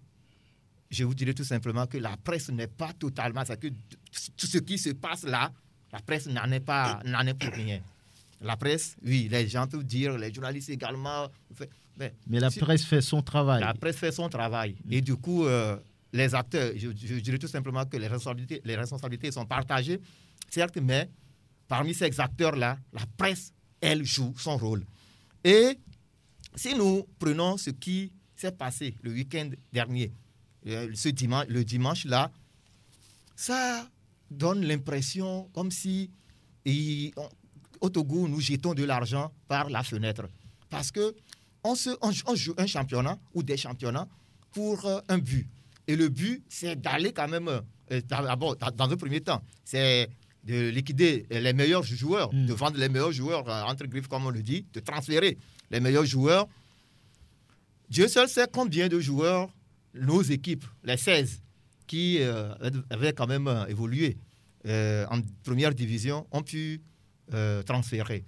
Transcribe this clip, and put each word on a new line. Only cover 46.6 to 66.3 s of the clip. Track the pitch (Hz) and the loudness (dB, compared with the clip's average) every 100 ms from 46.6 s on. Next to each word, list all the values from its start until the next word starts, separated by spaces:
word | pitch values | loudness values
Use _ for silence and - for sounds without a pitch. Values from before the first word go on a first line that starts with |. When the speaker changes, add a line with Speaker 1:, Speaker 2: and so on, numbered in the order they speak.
| 170 156 | -6 -4
Speaker 1:
d'aller | 143 156 190 | -2 0 0
quand | - 147 | 0 -2
même, | 170 170 | -2 -2
euh, | 127 - - - 131 120 | -2 -4 -14 -6 -4 -2
d'abord, | 131 139 123 156 123 | -2 0 0 -2 -2
dans, | 117 | -4
dans | 117 131 | 0 0
un | 135 | 0
premier | 143 151 | -2 -2
temps, | 156 135 - - | -2 -2 -4 -16
c'est | - 135 131 123 113 - - _ | -6 2 4 4 2 -4 -20 _
de | 107 120 117 | -4 0 0
liquider, | 120 139 139 175 131 104 | 0 -2 4 6 4 0
euh, | 117 | 0
les | 123 | 2
meilleurs | 131 147 180 | 4 4 4
joueurs, | 123 120 139 202 127 | 2 -2 0 2 2
Speaker 2:
Mm. | 131 127 | 2 2
Speaker 1:
de | |
vendre | 110 147 147 | 2 0 2
les | 131 | 2
meilleurs | 131 160 | 2 2
joueurs, | 139 135 165 123 | 0 0 -2 -2
euh, | 110 | -2
entre | 104 135 139 | -2 -4 -6
griffes, | 131 135 | -6 -4
comme | 131 131 | -2 -2
on | |
le | 117 | -2
dit, | 107 170 196 | -2 -2 -4
de | - | -10
transférer | - 147 143 151 190 - - - - | -6 -6 2 4 4 2 -8 -20 -6
les | 120 | 0
meilleurs | 127 143 | 4 4
joueurs. | 147 131 139 180 208 - - _ _ _ _ _ - _ _ _ _ _ - | 4 4 6 6 4 -6 -20 _ _ _ _ _ -20 _ _ _ _ _ -2
Dieu | - 208 | 4 6
seul | 247 254 | 6 6
sait | - 240 | 6 2
combien | 240 247 156 185 | 2 2 2 4
de | 170 | 2
joueurs, | 139 139 160 180 185 - _ _ _ | 2 2 4 2 0 -8 _ _ _
nos | 127 131 175 | -2 4 4
équipes, | 143 139 175 143 - - | 4 2 0 -6 -8 -10
les | - 127 | -2 0
seize, | - 165 123 - - _ - _ - | 4 4 4 -4 -14 _ -20 _ -8
qui, | 160 180 170 | -2 2 2
euh, | 127 113 107 101 123 135 131 | 2 0 -4 -4 -4 -4 -4
avaient | 110 147 | -2 0
quand | 147 123 | 0 0
même, | 135 139 | 0 0
euh, | 117 98 | 0 -2
évolué, | 104 113 127 160 135 - _ _ _ 107 | -2 -2 0 0 0 -8 _ _ _ -2
euh, | 110 107 104 101 | 0 2 0 0
en | 120 107 101 | -2 -2 -6
première | - 123 151 | -2 2 4
division, | 135 117 113 123 147 151 | 2 0 0 0 -4 -4